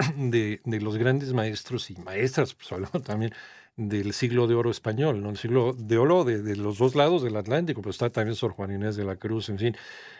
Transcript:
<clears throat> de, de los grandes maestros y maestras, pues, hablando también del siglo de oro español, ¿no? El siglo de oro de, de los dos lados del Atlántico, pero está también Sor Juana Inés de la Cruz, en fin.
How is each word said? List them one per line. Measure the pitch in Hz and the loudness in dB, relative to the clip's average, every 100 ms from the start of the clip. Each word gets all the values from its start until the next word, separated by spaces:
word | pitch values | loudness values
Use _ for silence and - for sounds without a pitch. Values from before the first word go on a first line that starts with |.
| 127 | -2
<clears throat> | 143 | 0
de, | 131 117 107 107 | 2 2 2 -4
de | - 110 | -4 -2
los | 107 107 | -2 2
grandes | 120 135 139 | 2 2 2
maestros | 123 110 104 - 123 - | 0 0 -4 -6 -8 -8
y | 90 | -12
maestras, | 90 95 127 131 131 | -8 -2 0 2 -2
pues, | - - | -4 -10
hablando | 90 95 175 | -8 -4 -6
también | 123 107 110 - - - - - | -4 -2 -2 -4 -20 -20 -20 -8
del | 104 104 101 | -4 -2 -2
siglo | - 127 120 120 | -2 0 2 4
de | |
oro | 117 117 | 4 2
español, | 107 117 110 151 107 | 0 -2 0 0 0
¿no? | 101 | -2
El | 104 | -6
siglo | 113 127 120 | 0 2 2
de | 123 107 117 | 0 2 4
oro | 135 180 | 6 6
de, | 135 110 | 4 0
de | 107 101 | -2 -2
los | 104 101 | -2 4
dos | 127 | 4
lados | 139 143 175 | 6 4 4
del | 123 107 | 0 -4
Atlántico, | 101 139 170 127 | 0 0 0 -4
pero | 101 | -6
está | 90 120 | -2 -2
también | - 110 110 | 0 -2 0
Sor | 113 | -2
Juana | 101 98 | -2 -6
Inés | 98 107 | -2 -2
de | 104 | -2
la | 101 95 | -4 -4
Cruz, | 110 110 104 | -4 -4 -4
en | 101 | -2
fin. | 117 110 - - - | -2 -2 -12 -18 -20